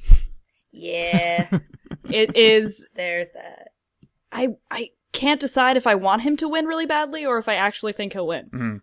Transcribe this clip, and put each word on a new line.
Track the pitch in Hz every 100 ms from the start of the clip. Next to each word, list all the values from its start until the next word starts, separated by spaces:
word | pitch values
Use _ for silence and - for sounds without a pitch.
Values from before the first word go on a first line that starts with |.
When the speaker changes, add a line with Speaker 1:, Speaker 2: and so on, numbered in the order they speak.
| - - - - _ _ _
Speaker 1:
Yeah. | - 170 170 170 185 170 170 175
Speaker 2:
<laughs> | 185 - - - 180 -
Speaker 3:
It | 220 220 233
is. | 220 220 214 - - -
Speaker 1:
There's | 175 175 175
that. | - 170 - - _ _ _ _ _ _
Speaker 3:
I, | - 254 - -
I | 233 226 _ _
can't | - 269 294
decide | 285 262 254 254
if | 240
I | 196
want | 190 214
him | 262 294
to | 311
win | 320 320
really | 320 320
badly | 302 294 311 285
or | 233
if | 220
I | 190
actually | 202 - 214
think | 202 202
he'll | 196 165
win. | 160 -
Speaker 2:
Mm-hmm. | 127 117 107